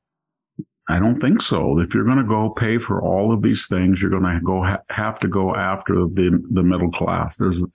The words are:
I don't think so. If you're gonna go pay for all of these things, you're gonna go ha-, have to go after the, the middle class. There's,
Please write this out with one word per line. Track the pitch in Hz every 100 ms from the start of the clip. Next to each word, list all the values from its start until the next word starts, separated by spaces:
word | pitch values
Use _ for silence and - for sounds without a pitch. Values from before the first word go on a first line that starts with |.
| _ _ _ _ _ - - _ -
I | 85
don't | 107 127
think | 131 226
so. | - 90 - 143
If | 87
you're | 110
gonna | 107 135 117
go | 110 110
pay | - 113 117
for | 117 95
all | 87 92 107
of | 113
these | 110 107 -
things, | 92 92 92
you're | 95
gonna | 92 92 87
go | 87 92
ha-, | 92 98 -
have | - 107 107
to | 104
go | 98 95 87
after | 92 95 -
the, | 92 87 95 90 82 -
the | 92
middle | 87 90 85
class. | - 87 87 80 -
There's, | 95 87 87